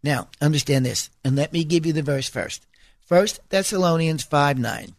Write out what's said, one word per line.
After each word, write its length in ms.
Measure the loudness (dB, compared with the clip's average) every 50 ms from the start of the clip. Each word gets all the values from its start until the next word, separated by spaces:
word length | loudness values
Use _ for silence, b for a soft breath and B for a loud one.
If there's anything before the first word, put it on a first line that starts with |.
| -2
Now, 240 | -2 -2 -2 -4 -8 -8 _
understand 460 | 0 2 2 0 0 0 0 2 2
this, 240 | 0 -2 -4 -8 -8 _ _ _
and 120 | 0 0
let 160 | 0 0 0
me 120 | -2 -4 0
give 220 | 2 0 2 2
you 80 | 2 -2
the 100 | -2 -2
verse 260 | -2 -2 -2 -4 -6
first. 380 | -6 -6 -6 -6 -8 -14 _ _ b b b b b b b
First 360 | _ 4 4 4 2 -2 -10 -10 _
Thessalonians 720 | -2 -2 -2 0 0 2 2 2 2 2 2 0 0 -2 -4
five 360 | 0 2 2 2 2 2 0
nine. 340 | -2 -4 -4 -6 -10 -16 -20